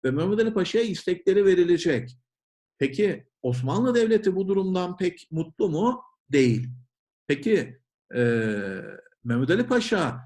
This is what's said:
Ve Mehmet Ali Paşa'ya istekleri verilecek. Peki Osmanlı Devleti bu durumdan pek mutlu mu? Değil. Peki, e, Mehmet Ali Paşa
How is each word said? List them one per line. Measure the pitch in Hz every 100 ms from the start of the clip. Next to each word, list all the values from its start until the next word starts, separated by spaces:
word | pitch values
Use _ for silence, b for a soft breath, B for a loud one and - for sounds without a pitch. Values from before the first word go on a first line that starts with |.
| 131
Ve |
Mehmet | 139 175 208
Ali | 226
Paşa'ya | 214 180 220
istekleri | 233 180 - 180 - 196 196
verilecek. | 180 175 170 170 127 - - _ _ _ _ _ _
Peki | 135 135 202 - _ _
Osmanlı | 127 123 127 175 254 240
Devleti | 220 220 202 185
bu | 190
durumdan | 196 190 185 180 185
pek | 180 170 -
mutlu | 160 202 - 208
mu? | 156 226 247 - _ _
Değil. | 135 127 110 - - - _ _ _ -
Peki, | 143 226 202 - - _ _ _ 123
e, | 120 117 110 104 98 95 104 - _ _
Mehmet | 120 120 131
Ali | 190 240
Paşa | 247 226 208 151 123